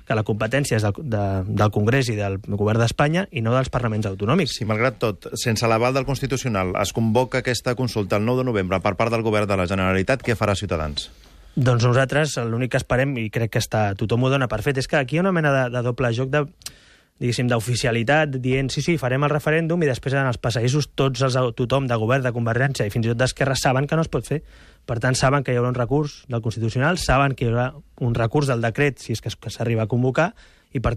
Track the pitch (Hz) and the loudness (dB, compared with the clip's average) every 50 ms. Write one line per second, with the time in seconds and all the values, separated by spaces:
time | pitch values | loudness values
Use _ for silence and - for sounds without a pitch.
0 | - - 110 107 107 - 110 104 - 110 127 139 143 - - 107 107 104 95 - | -6 -2 -2 0 0 0 0 -2 -2 0 0 0 0 0 0 0 0 0 -2 -4
1 | 165 135 110 101 101 95 98 95 92 104 107 107 110 107 - 113 104 113 123 139 | -4 -4 -2 -2 0 0 0 -2 -2 -2 0 2 2 2 2 2 2 2 2 2
2 | 127 120 107 104 101 98 98 95 - - 104 98 101 104 110 113 117 117 - - | 2 0 -2 -2 -2 -2 -4 -6 -6 -6 -4 0 0 2 2 2 2 2 2 2
3 | 143 151 160 180 196 - - 123 113 113 123 131 131 - - 127 120 113 107 107 | 0 2 2 0 -2 -4 -4 -4 -2 0 2 0 0 0 -2 -4 -2 -2 -2 -2
4 | 101 98 95 95 101 104 147 196 165 120 - - 110 104 110 110 120 131 107 - | -2 -4 -4 -4 -2 0 2 2 0 -2 -4 -6 -4 -2 0 0 0 0 0 0
5 | 123 110 98 - - - - 120 - 123 110 101 117 113 113 110 120 127 131 139 | -2 -2 -2 -4 -8 -10 -8 -4 -2 -2 0 2 2 2 2 4 2 2 2 0
6 | 127 127 135 120 139 120 135 123 - 127 107 95 92 90 95 98 101 95 - 120 | -2 -2 -2 -4 -2 -4 -4 -4 -2 -2 0 0 0 0 0 -2 -2 -2 0 0
7 | 113 110 107 123 131 127 - 127 - 131 120 - - 131 120 101 131 - - 113 | 0 2 4 2 2 2 0 -2 -2 -2 -2 -2 -2 -2 -2 -2 -2 -2 -2 -2
8 | 101 90 113 101 104 117 123 127 127 127 113 101 92 90 95 92 85 107 95 - | -2 0 0 0 0 0 0 0 0 0 0 0 0 0 0 0 0 0 0 2
9 | 113 117 117 113 110 113 107 104 104 101 101 95 90 85 101 95 92 92 95 95 | 0 0 0 0 0 2 2 2 2 0 0 0 0 0 0 0 2 2 2 2
10 | 95 - 131 117 - - 117 - - 101 98 - 104 82 90 80 78 76 73 - | 2 0 0 0 0 -2 -2 0 0 0 0 0 -2 -4 -2 -2 -2 -4 -6 -8
11 | - - - - - - - - - - - - 123 127 123 117 113 123 120 131 | -10 -10 -16 -20 -20 -20 -20 -20 -20 -8 -2 0 2 4 4 4 4 4 4 4
12 | 135 127 135 143 156 147 - 135 117 113 113 117 127 110 - 127 - - 127 123 | 2 2 2 0 0 0 -2 -4 -4 -2 -2 -2 -2 0 -2 -2 0 0 0 0
13 | 135 143 139 120 110 104 - 120 117 107 - 120 - - - 110 107 101 98 95 | 0 0 -2 -4 -4 -4 -2 -2 -2 0 0 -2 -2 0 0 0 0 0 0 -2
14 | 113 101 117 117 127 131 135 139 127 - - 104 - 147 135 135 131 - - 151 | -2 0 2 2 2 2 2 2 0 0 -2 -2 -2 -2 -2 -2 -2 0 0 0
15 | 135 120 147 165 185 196 185 170 156 147 139 135 127 120 117 127 117 123 117 - | 0 0 0 0 0 2 2 2 2 2 2 2 2 0 -2 -2 -2 -2 -2 0
16 | 131 120 113 120 131 131 143 151 143 - - _ - - - - - _ - _ | 0 0 0 0 -2 0 0 0 0 -2 -6 _ -18 -18 -18 -18 -20 _ -20 _
17 | _ _ _ _ 131 120 113 - 123 120 123 117 104 123 120 - - 123 117 117 | _ _ _ _ -2 -2 0 0 0 2 0 0 0 -2 -2 0 0 0 0 0
18 | 113 139 147 156 156 147 135 131 123 127 127 135 135 127 - 151 135 180 170 147 | 2 2 2 2 2 0 -2 -2 -2 0 0 0 0 -2 -2 -2 0 0 0 0
19 | 135 123 127 135 147 143 147 147 - 156 151 165 165 156 170 175 165 139 120 - | 0 0 0 0 0 0 0 0 0 2 2 2 2 0 0 0 2 0 0 -2
20 | - 135 135 139 135 131 120 - - 123 107 123 113 127 135 151 135 - - - | -2 -2 0 0 0 0 -2 -2 -4 -2 -2 0 0 2 2 0 0 -2 -2 0
21 | 160 165 131 113 135 131 123 131 127 120 110 - 123 113 131 139 135 123 120 110 | 0 0 2 0 0 0 2 0 0 0 0 -2 -2 0 0 0 0 0 0 0
22 | 110 113 131 139 127 127 110 120 117 113 117 120 135 139 135 - 110 - - 123 | 2 2 2 2 0 0 -2 -2 -2 0 0 2 0 0 0 0 -2 -2 0 0
23 | 110 117 120 117 127 123 - - - 131 131 - - 143 123 131 143 139 160 160 | 0 0 2 2 0 0 0 0 0 0 0 0 2 2 2 2 2 2 0 0
24 | 165 - - 131 - - 139 156 - - - - - - - _ _ - 120 113 | 0 0 -2 -4 -4 -2 -4 -6 -6 -10 -18 -20 -20 -20 -20 _ _ -6 -4 -2
25 | 117 127 127 - - 131 139 143 123 - 127 120 120 123 123 123 117 110 135 151 | 0 0 2 2 2 2 2 2 0 0 0 0 0 0 0 -2 -2 0 0 0
26 | 156 143 - - - - 123 117 110 120 - 113 113 113 - 123 135 160 185 170 | 0 -2 -6 -12 -10 -6 -6 -4 -4 -4 -4 -2 -4 -2 0 2 2 2 0 0
27 | - - 127 135 139 135 127 - 127 117 113 120 123 131 - 143 - - - - | 0 2 2 4 4 2 0 0 0 0 0 0 0 -2 -4 -10 -18 -20 -8 -4
28 | 139 117 120 127 113 113 - 151 147 135 123 117 117 117 107 - 147 143 131 - | -2 -2 0 0 0 0 0 0 0 2 0 0 0 -2 0 0 0 0 0 -4
29 | - - 113 - - 113 - - - 113 - - 113 117 117 110 110 104 127 120 | -6 -6 -6 -6 -6 -8 -10 -10 -12 -12 -8 -4 -2 -2 0 0 0 0 0 0
30 | 127 131 120 156 160 226 - - - - _ _ _ _ - 135 110 - 120 | 0 2 2 2 0 0 -2 -8 -18 -20 _ _ _ _ -8 -2 -2 -2 -2